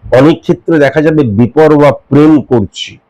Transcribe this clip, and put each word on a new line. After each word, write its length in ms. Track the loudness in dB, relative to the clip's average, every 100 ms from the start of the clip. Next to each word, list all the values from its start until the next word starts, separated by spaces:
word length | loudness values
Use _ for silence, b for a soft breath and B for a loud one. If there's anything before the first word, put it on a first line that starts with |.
| -2
অনেক 280 | 0 2 0
ক্ষেত্রে 380 | -4 -8 -4 -2
দেখা 220 | -2 -2
যাবে 200 | -2 0
বেপরোয়া 680 | -2 -2 -2 0 2 2 2
প্রেম 480 | 0 -2 0 2 0
করছি। 560 | 0 -4 -4 -10 -16 -18